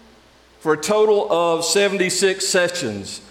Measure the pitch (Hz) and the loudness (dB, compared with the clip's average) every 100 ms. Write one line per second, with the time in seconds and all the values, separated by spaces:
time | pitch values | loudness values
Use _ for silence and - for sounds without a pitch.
0 | - - _ _ _ _ 156 151 180 214 | -20 -20 _ _ _ _ -2 -2 0 2
1 | 214 208 - 170 170 165 160 202 202 185 | 4 2 2 0 2 0 0 0 0 0
2 | 185 175 196 185 - 190 175 175 117 101 | -2 0 0 0 -2 0 0 -2 -6 -6
3 | 95 - - | -10 -14 -18